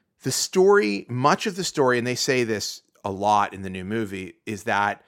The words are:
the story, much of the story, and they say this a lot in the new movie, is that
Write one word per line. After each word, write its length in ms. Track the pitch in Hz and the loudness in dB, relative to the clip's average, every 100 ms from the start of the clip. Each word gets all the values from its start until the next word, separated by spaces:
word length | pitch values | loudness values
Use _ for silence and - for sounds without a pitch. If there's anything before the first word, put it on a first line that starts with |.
| _ _ | _ _
the 80 | 135 | -6
story, 760 | - - 185 185 202 107 101 - | -4 -2 4 6 6 4 -2 -4
much 380 | 120 139 175 226 | 0 2 2 0
of 100 | 185 | -4
the 80 | |
story, 340 | 175 - 127 123 | -6 0 2 2
and 80 | 120 | 0
they 80 | |
say 300 | 123 - 127 | -2 0 0
this 380 | 117 107 - - _ _ | 2 -2 -4 -12 _ _
a 60 | 104 | -8
lot 420 | 95 101 104 101 | -2 2 2 2
in 100 | 95 | -2
the 80 | 95 | -10
new 140 | 92 | -8
movie, 500 | 92 113 104 95 92 - - | -6 -4 -4 -6 -12 -14 -10
is 160 | 104 | -8
that 440 | 113 101 101 98 | -2 0 0 -2